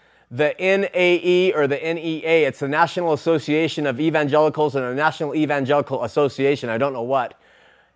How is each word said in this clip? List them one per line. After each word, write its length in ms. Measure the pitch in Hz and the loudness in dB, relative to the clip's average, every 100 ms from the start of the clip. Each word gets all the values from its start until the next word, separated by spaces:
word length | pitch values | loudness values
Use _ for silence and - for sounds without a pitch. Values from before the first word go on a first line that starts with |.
| _ _ _ | _ _ _
the 300 | 123 151 - | -2 -2 0
N 300 | 185 196 196 | 0 0 0
A 280 | 180 180 175 | 2 2 4
E, 300 | 180 180 185 | 4 4 4
or 140 | 151 143 | 2 0
the 140 | 139 | 0
N 160 | 160 165 | -4 -4
E 240 | 165 160 160 | -4 -4 0
A, 180 | 165 | 2
it's 160 | 143 - | 2 0
the 80 | 139 | -2
National 460 | 151 170 - 175 | 0 0 0 0
Association 720 | 147 - 160 - 151 160 147 147 | 0 2 0 0 0 0 -2 -4
of 140 | 123 | -2
Evangelicals 760 | 160 156 147 147 156 156 151 135 | 0 0 2 2 2 2 -2 -2
and 80 | |
the 100 | 127 | -4
National 400 | 127 156 - 151 | 0 -2 -2 -4
Evangelical 720 | 143 151 147 127 147 143 131 | -2 0 0 0 0 0 -4
Association, 640 | - - 143 - 135 143 123 | -2 0 0 0 0 0 -2
I 80 | 113 | -2
don't 140 | 139 | -2
know 120 | 131 | -4
what, 360 | 120 135 117 - _ _ _ _ _ | -2 -2 -2 -8 _ _ _ _ _